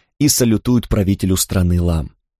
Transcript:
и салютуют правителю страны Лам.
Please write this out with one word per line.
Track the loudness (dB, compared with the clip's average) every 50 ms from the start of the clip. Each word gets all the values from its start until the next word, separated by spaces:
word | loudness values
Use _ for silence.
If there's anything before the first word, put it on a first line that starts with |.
| _ _ _ -2
и | 0 0
салютуют | 2 2 2 2 2 0 0 0 0 0 0 0
правителю | -2 0 0 0 0 0 0 0 0
страны | -2 -2 -2 0 0 0 2 2 0
Лам. | 0 0 -2 -2 -4 -6 -12 _ _ _ _ _